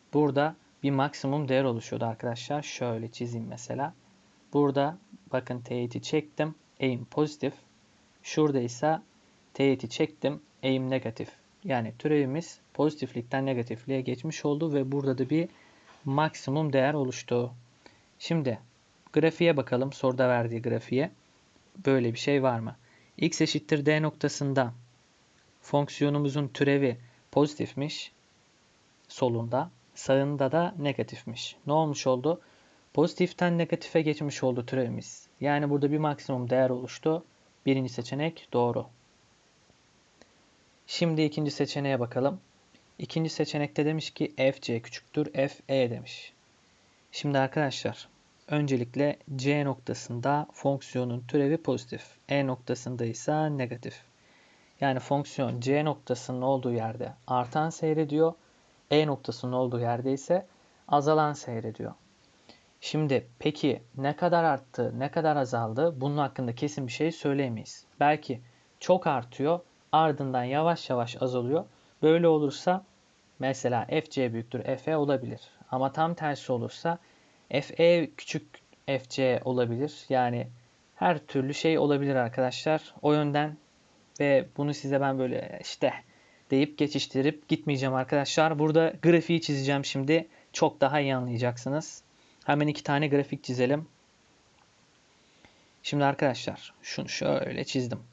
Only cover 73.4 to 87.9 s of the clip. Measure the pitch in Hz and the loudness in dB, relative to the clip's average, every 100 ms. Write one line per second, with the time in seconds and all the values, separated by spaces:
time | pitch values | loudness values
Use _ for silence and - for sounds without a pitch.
73.4 | 135 131 123 120 - 156 156 - 123 113 | -4 0 0 0 0 -2 -2 -2 -2 -2
74.4 | 117 123 123 131 - 156 143 135 120 113 | -6 -6 -4 -4 -2 0 0 0 -2 -12
75.4 | - _ - 131 135 135 160 170 156 139 | -16 _ -8 -2 -2 0 -2 0 -4 -4
76.4 | - 123 113 - 170 175 _ _ _ _ | -4 -4 -4 -4 -4 -4 _ _ _ _
77.4 | _ - - - 170 175 147 - - 156 | _ -4 -4 4 6 6 2 -6 -8 -8
78.4 | - - _ _ - 135 - - 131 123 | -8 -20 _ _ -4 -4 -4 0 2 2
79.4 | 127 127 120 117 147 - - 131 123 120 | 0 0 0 0 -4 -6 -2 2 2 0
80.4 | 117 - _ _ _ - 180 156 - 143 | -6 -12 _ _ _ -2 0 0 -2 -2
81.4 | 131 143 165 156 147 143 139 131 120 123 | -2 0 2 4 4 2 2 0 0 0
82.4 | 127 - - 156 - - 151 151 147 143 | -2 0 0 -2 -2 -2 2 2 2 0
83.4 | 151 151 _ _ _ _ _ - 143 139 | 0 -4 _ _ _ _ _ -2 4 4
84.4 | 131 - 147 147 139 139 139 135 127 120 | 4 -4 -2 -2 -2 0 0 0 -2 -2
85.4 | 90 - - - 135 - - _ _ _ | -6 -12 -12 -2 -2 -2 -14 _ _ _
86.4 | _ 135 147 147 147 147 - 135 139 151 | _ 2 2 2 0 0 -2 0 0 -2
87.4 | - 160 - 139 131 | -4 -2 0 0 0